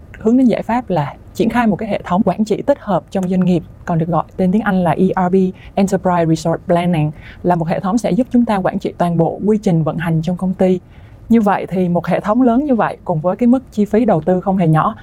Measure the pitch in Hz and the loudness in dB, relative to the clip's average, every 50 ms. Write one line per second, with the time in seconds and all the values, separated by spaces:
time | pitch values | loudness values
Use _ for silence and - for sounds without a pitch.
0 | - - - - - 220 240 262 269 233 - - 175 - 226 247 240 - 185 160 | -20 -20 -12 -4 0 2 4 4 4 4 2 0 -2 -4 -4 -4 -2 -2 -2 -2
1 | 143 135 - - - - - - 180 226 226 240 240 220 180 - 220 202 208 - | -2 -4 -8 -14 -20 -12 -4 -2 -2 0 0 0 0 0 0 -2 -4 -6 -6 -6
2 | - - 180 185 240 - 175 - 220 - 202 - - - 285 - - - 190 160 | -4 -2 -2 0 0 0 0 -2 -2 -2 -2 -4 0 -2 -2 -2 -2 -2 -2 -2
3 | - - - 196 185 180 190 185 185 180 185 160 175 - - - - - 175 160 | -2 -4 -6 -4 -2 -2 0 0 2 2 0 0 -2 -6 -18 -14 -6 -4 -2 -2
4 | 165 175 165 156 - - - - 190 180 185 220 - 208 190 185 180 165 - - | -2 0 -2 -2 -2 -4 -4 -2 0 0 0 0 0 0 0 0 0 0 0 2
5 | 185 190 - - 185 180 180 190 185 185 190 - - - - - 202 190 196 180 | 0 0 0 0 0 2 2 2 0 0 -2 -8 -14 -8 -2 0 0 0 0 0
6 | 180 185 175 175 170 165 160 160 - 170 165 165 - - 175 170 175 175 180 156 | 0 0 0 2 2 2 0 0 0 -2 -4 -4 -2 0 0 0 2 0 0 0
7 | 151 151 151 - - - - - - 180 175 165 165 160 180 - 175 185 202 240 | 0 -2 -4 -8 -16 -20 -14 -6 -2 0 0 0 0 -4 -4 -4 -2 -2 -2 -2
8 | - - 180 208 254 - - 247 240 233 214 196 180 170 - 196 - 214 - - | 0 0 0 0 -2 0 2 0 2 2 0 0 0 -2 -2 -4 -6 -6 -4 -2
9 | 180 175 170 165 165 156 - - - 202 220 208 214 202 170 160 156 156 156 165 | -2 0 0 0 0 0 -2 -4 -2 0 0 0 0 0 0 0 0 -2 -4 -4
10 | 160 175 160 160 160 185 180 175 185 185 190 - 190 185 185 180 - - - - | -4 -2 -2 -2 -2 -2 -4 -4 -4 -4 -2 0 0 0 0 -2 -4 -14 -20 -20
11 | - - - - - - 226 233 208 208 185 - - - 175 185 185 175 175 170 | -20 -20 -20 -10 -2 2 2 2 4 2 0 0 -2 -4 -4 -2 -2 0 0 -2
12 | 165 170 185 - - 196 214 240 262 240 226 254 302 302 254 208 175 143 - - | -2 -2 -2 -2 0 0 2 2 2 2 2 2 0 0 0 0 0 -2 -4 -8
13 | - - 180 156 151 180 190 - 240 240 247 262 254 - - 220 202 196 - 214 | -6 -6 -4 -2 -2 -2 -2 0 2 2 2 2 0 -6 -2 -2 -2 0 2 2
14 | 247 226 196 156 151 - 185 185 - 202 190 190 175 160 156 156 - 202 226 - | 2 2 2 0 2 0 0 0 0 0 0 2 2 2 2 2 2 0 -4 -6